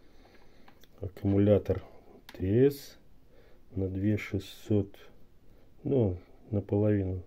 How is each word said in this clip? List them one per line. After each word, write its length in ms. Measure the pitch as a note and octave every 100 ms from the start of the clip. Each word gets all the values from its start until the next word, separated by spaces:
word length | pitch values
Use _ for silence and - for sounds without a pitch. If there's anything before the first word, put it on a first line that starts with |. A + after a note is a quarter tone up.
| - - - - - - - - - -
Аккумулятор 840 | F#2+ - G2+ G2 G2+ G2 - F#2 - - - - -
Т 360 | - F#2+ A2 C#3
С 300 | C#3+ - - - - - - - - - -
на 100 | F#2+
две 300 | F#2+ G2+ G#2
шестьсот, 720 | - F#2+ - - - G#2 F#2+ - - - - - - - - -
ну, 340 | - C3+ G#2+ F2 - - -
наполовину 720 | G2+ - G#2 G#2+ G#2 F#2+ F#2